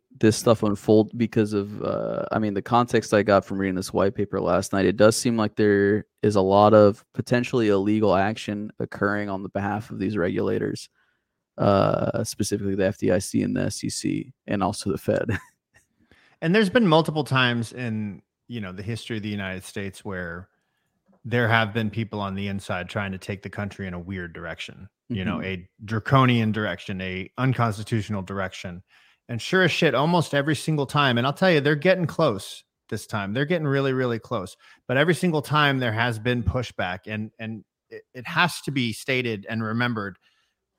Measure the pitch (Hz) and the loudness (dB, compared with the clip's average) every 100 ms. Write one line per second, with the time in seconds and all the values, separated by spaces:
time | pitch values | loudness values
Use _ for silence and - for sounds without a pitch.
0 | _ - 110 - 120 110 104 101 - 107 | _ 2 4 6 4 4 2 0 4 4
1 | 107 117 110 113 104 104 101 104 - 55 | 4 -2 -2 0 0 -2 -6 -6 -4 -4
2 | 55 - - - 107 98 - 120 120 113 | -4 -4 -2 -2 -2 -2 2 2 2 0
3 | - 107 104 98 - 98 95 92 95 90 | 2 2 6 4 2 -2 -2 -2 -2 0
4 | 98 - 101 98 90 90 - 98 92 101 | 0 0 -4 -2 0 0 0 0 2 6
5 | 107 - 123 113 104 - 107 101 101 104 | 6 6 0 0 0 2 4 4 4 0
6 | - _ 107 104 95 101 104 107 104 98 | -4 _ 0 2 4 6 8 8 8 4
7 | _ - - 123 120 127 107 98 104 107 | _ -10 -2 -2 0 0 2 2 2 2
8 | 104 92 101 110 - 104 107 - 117 - | 4 2 2 -4 -8 -8 -8 -10 -10 -4
9 | 101 104 104 95 101 101 101 104 - 110 | -2 -2 -4 -8 -6 -6 -4 -6 -8 -6
10 | 98 104 90 104 101 104 104 - - _ | -4 -2 -2 -2 -2 -2 -4 -6 -12 _
11 | _ _ _ _ _ - 104 98 104 - | _ _ _ _ _ -2 2 4 4 2
12 | - - 110 - 107 104 98 98 95 - | 0 -2 -4 -6 -4 -2 -2 0 0 0
13 | 104 92 - 107 98 98 98 - - - | 0 0 0 -2 0 0 -2 -4 -6 -4
14 | 101 98 127 - - 104 95 104 98 67 | -4 -4 -6 -14 -6 -2 -2 -2 -4 -4
15 | - 101 - 95 - _ _ _ _ _ | -2 0 -2 -4 -8 _ _ _ _ _
16 | _ _ _ _ 160 208 196 254 196 156 | _ _ _ _ 2 2 4 4 6 6
17 | 160 156 131 131 123 120 110 127 120 107 | 4 -2 0 2 2 0 -4 -6 -6 -4
18 | 104 90 _ _ - 117 95 92 104 110 | -6 -10 _ _ -14 -10 -8 -8 -8 -8
19 | - 110 104 104 95 92 - 104 98 - | -6 -6 -4 -6 -6 -8 -10 -10 -10 -10
20 | 107 92 87 87 92 _ _ _ _ _ | -10 -8 -8 -12 -16 _ _ _ _ _
21 | _ _ 113 120 113 117 107 113 107 110 | _ _ -2 2 4 4 4 0 -2 -2
22 | 110 104 98 95 101 98 - 92 90 107 | -4 -4 -4 -4 -4 -6 -6 -6 -6 -6
23 | 98 95 - 98 98 104 101 - 95 87 | -6 -6 -8 -10 -10 -8 -8 -8 -10 -10
24 | 87 95 87 82 82 80 - - 95 _ | -8 -10 -10 -12 -12 -12 -14 -16 -20 _
25 | - 110 90 85 95 90 90 _ 104 110 | -8 -6 -4 -4 -6 -8 -10 _ -6 -6
26 | - 139 127 117 110 107 104 87 - 95 | 2 4 6 4 2 0 -4 -6 -8 -8
27 | 92 92 98 - 131 120 117 101 107 117 | -6 -8 -8 -2 -2 0 0 -2 -4 -4
28 | 101 104 92 98 92 - 92 87 - _ | -4 -8 -6 -6 -6 -8 -14 -14 -18 _
29 | _ _ - 117 - 185 175 - 160 120 | _ _ -10 -10 0 2 4 4 2 4
30 | 156 175 - 143 143 147 - 151 135 147 | 2 2 2 0 0 -2 -2 -2 0 2
31 | 139 117 131 - 190 156 139 151 185 180 | 4 4 0 2 2 4 2 2 2 2
32 | 160 - 156 101 - - _ _ _ 110 | 0 0 0 0 -8 -16 _ _ _ -10
33 | - 107 98 117 147 175 147 139 135 131 | -6 -6 -4 -2 -2 -2 0 0 0 0
34 | 127 113 - 113 90 - - _ - 131 | -2 -4 -6 -6 -6 -14 -20 _ -2 2
35 | 156 165 180 151 - 151 143 135 123 110 | 2 2 0 -2 0 2 4 2 0 0
36 | 120 110 120 123 110 127 113 - 92 95 | 0 0 -2 -2 -2 -4 -4 -6 -6 -6
37 | 104 107 107 - 110 110 - _ _ 110 | -8 -8 -8 -10 -12 -12 -16 _ _ -20
38 | - 127 117 170 170 - - 139 120 107 | -18 -16 -4 0 0 -2 -6 -2 -2 -4
39 | - 127 120 104 101 113 110 113 123 110 | -4 -2 -2 -6 -6 -6 -2 -2 -2 -2
40 | 98 90 _ _ _ _ _ | -8 -12 _ _ _ _ _